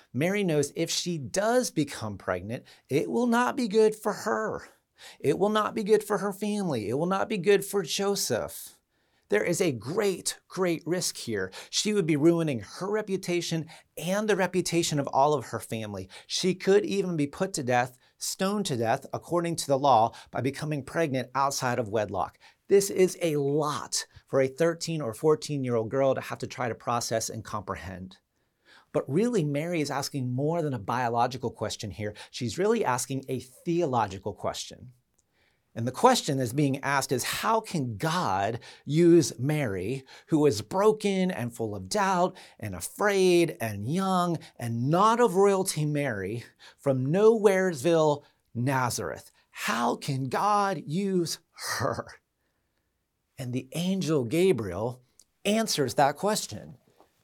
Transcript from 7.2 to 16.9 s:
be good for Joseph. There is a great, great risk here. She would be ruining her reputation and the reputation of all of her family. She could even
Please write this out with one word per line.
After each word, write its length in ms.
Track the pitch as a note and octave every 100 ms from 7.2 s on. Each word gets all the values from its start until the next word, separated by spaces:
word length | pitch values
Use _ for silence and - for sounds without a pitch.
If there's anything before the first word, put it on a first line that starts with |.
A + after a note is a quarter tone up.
| G3+
be 100 | A3
good 280 | F3 G3 G3
for 180 | G3+
Joseph. 920 | E3 - G3+ G3 - A2 D2 - - - _ _ _ _ -
There 140 | G#3
is 180 | - E3+
a 100 | F#3
great, 680 | A#2+ A#2 G3 G3+ F3+ - - _
great 360 | F3 F#3 D#3+ D3+
risk 320 | F3+ E3+ -
here. 340 | - G#2 F#2 - -
She 200 | - G#3+
would 120 | G#3 D#3+
be 100 | D3
ruining 440 | E3 E3+ D#3+ A#2+
her 300 | G2 - F#3
reputation 760 | G#3+ G#3+ F#3 F#3+ F3 E3 E3 D#3 - _ -
and 320 | D#3+ G3 G#3+
the 60 | F#3
reputation 640 | F#3 F#3+ E3+ E3+ E3 D3
of 80 | C3
all 260 | C3 D3
of 140 | D3 A2+
her 120 | A2+
family. 480 | - A2+ G#2+ G2+ F#2 - -
She 260 | - F#3
could 320 | F#3 F#3+ G3+
even 320 | -